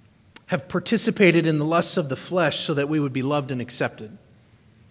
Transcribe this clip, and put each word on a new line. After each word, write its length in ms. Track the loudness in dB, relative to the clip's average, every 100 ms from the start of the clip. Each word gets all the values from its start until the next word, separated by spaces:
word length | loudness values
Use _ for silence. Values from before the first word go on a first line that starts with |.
| _ _ _ -18 -6
have 200 | -6 -2
participated 800 | -6 0 0 0 4 6 6 4
in 120 | 2
the 60 |
lusts 320 | 2 0 0 -2
of 120 | -2
the 80 | -4
flesh 420 | -2 0 0 0
so 140 | -2
that 140 | 0 0
we 100 | 0
would 140 | 0
be 100 | -2
loved 300 | -2 -2 -2
and 80 | -6
accepted. 580 | -6 -4 -4 -4 -18 -18 _ -20 _ _ _ _ -20